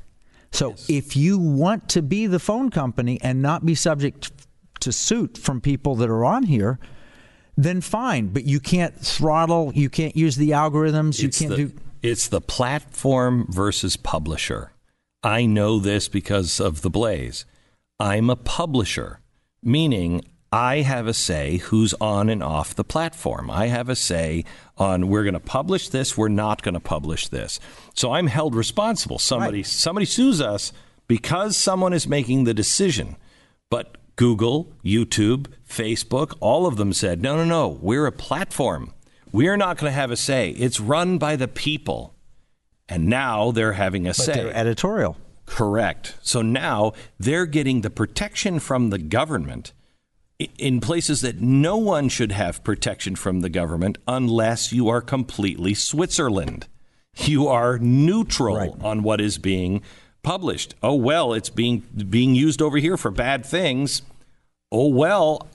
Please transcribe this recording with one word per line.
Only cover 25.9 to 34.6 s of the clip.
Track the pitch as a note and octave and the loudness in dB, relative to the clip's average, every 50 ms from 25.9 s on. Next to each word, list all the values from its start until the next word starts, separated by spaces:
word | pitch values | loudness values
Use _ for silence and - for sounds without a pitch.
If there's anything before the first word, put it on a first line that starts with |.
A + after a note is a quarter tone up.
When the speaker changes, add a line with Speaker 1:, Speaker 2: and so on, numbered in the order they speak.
| - - C#3+ - - - | -4 -2 -2 -2 0 0
Speaker 2:
we're | A2 A2 | 0 2
not | G#2 G2+ G#2+ G#2+ G#2 - - | 2 0 0 0 -2 -2 -2
gonna | G#2 F2 E2 | -4 -4 -4
publish | - - E2 D#2 C#2+ D#2 D#2+ D2+ - - | -4 -4 -4 -4 -2 -4 -4 -4 -6 -6
this. | - B1+ G#1 - - - - - - - - - - | -6 -8 -8 -8 -10 -12 -12 -16 -20 -20 -20 -12 -6
So | - - B2+ B2 | -2 -2 0 2
I'm | D#3+ F3+ | 2 2
held | D3 G#2 D#3 D#3 D#3 A#2+ | 2 0 0 0 0 0
responsible. | A2+ A2+ - - - G#3 A3+ A3 - - B2 B2+ A#2+ | 0 -2 0 0 0 0 0 0 -2 -4 -6 -4 -4
Somebody, | - - C3+ A#2 A#2 A2+ G#2 G2+ | -2 0 0 0 0 -2 -2 -4
Speaker 1:
Right. | F#2+ - | -4 -4
Speaker 2:
somebody | - - - E3 F3 G#3 G3+ - | -2 -2 -2 0 0 0 0 0
sues | - - B3+ C4+ B3 D#3+ | 2 4 4 4 4 4
us | C#3+ A2 G#2 G2+ - - - - - - _ _ _ _ | 2 0 -2 -4 -4 -8 -10 -14 -20 -20 _ _ _ _
because | A#2 G#2+ - - D3+ F3+ G3+ G#3+ G3 | 0 0 2 0 0 0 0 0 0
someone | - - G3 F#3+ F#3 F#3 F#3 F3+ | 0 2 2 2 2 2 2 2
is | E3 - - | 0 0 0
making | D3 C#3+ C3 A2 B2+ C3+ C3 | 0 0 0 2 2 2 4
the | A#2 A#2 | 2 2
decision. | G#2 G#2 - - - G3 F#3+ C#3+ A2 C#2 - - - - - _ _ _ _ _ _ _ _ | 2 0 0 2 2 2 2 2 0 -4 -8 -10 -16 -20 -20 _ _ _ _ _ _ _ _
But | - A#2+ - - - - - - _ | -6 -6 -6 -10 -16 -20 -20 -20 _
Google, | - B2 A#2+ A#2 G2+ A2 A#2+ B2+ D3+ | 2 4 4 4 4 2 0 0 0